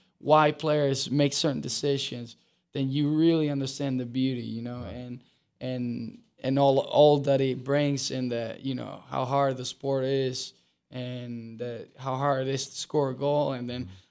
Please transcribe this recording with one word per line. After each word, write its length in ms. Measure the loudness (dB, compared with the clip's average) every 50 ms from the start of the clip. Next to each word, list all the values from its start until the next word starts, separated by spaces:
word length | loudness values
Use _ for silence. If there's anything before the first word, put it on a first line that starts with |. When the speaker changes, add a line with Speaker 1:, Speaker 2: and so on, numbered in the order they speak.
| _ _ _
Speaker 1:
why 340 | _ 2 6 6 8 8 6
players 600 | 4 0 0 0 2 4 2 2 2 0 -2 0
make 220 | 2 2 2 2 2
certain 280 | 0 0 0 0 -2
decisions, 760 | -4 -6 -4 -2 0 0 0 0 -2 -6 -8 -10 -10 -12 -16 _ _ _ _ _ _ _ -4
then 160 | -4 -2 0
you 260 | 0 2 2 2 4
really 340 | 4 4 6 4 4 2 0
understand 480 | 0 -2 -4 -4 -4 -4 -2 -2 -2 -2
the 60 | -4
beauty, 360 | -4 -2 0 0 0 0 -2
you 220 | -6 -6 -8 -8 -8
know, 180 | -8 -10 -10
Speaker 2:
Right. 140 | -10 -10 -10
Speaker 1:
and, 280 | -12 -12 -12 -14 -14 -16 _ _ _ _ _ _ -10
and, 640 | -8 -6 -4 -4 -4 -4 -4 -6 -8 -10 -12 -16 -20 _ _ _
and 180 | -2 0 4
all, 220 | 6 6 6 6 4
all 400 | 2 4 6 8 8 8 8 6
that 200 | 4 2 2 2
it 240 | 2 0 0 -2 -2
brings, 460 | -2 0 2 2 0 0 -2 -4 -4
and 220 | -4 -4 -4 -4
the, 260 | -4 -4 -4 -6 -8 -8
you 140 | -6 -6 -6
know, 300 | -6 -6 -8 -12 -14 -12 -6
how 160 | -4 -4 -2
hard 320 | 0 0 2 2 0 0
the 80 | -4 -6
sport 400 | -10 -10 -6 -4 -2 -2 0 0
is, 480 | 0 0 0 0 -2 -4 -6 -8 -10 -14 _ _ _ _ _ _ _
and 680 | -12 -10 -10 -8 -8 -10 -10 -10 -12 -12 -12 -12 -10 -10
the, 280 | -8 -8 -8 -10 -12 -16 _
how 180 | -10 -6 -4 -2
hard 300 | 0 0 0 0 0 0
it 60 | -2 -2
is 140 | -4 -4
to 80 | -8 -10
score 360 | -12 -8 -2 0 0 0 0
a 40 | 0
goal. 380 | -2 -2 0 2 2 0 0 -2
And 160 | -4 -6 -8
then 140 | -8 -8 -10
Speaker 2:
Mm-hmm. 100 | -10 -14 -18 -20 _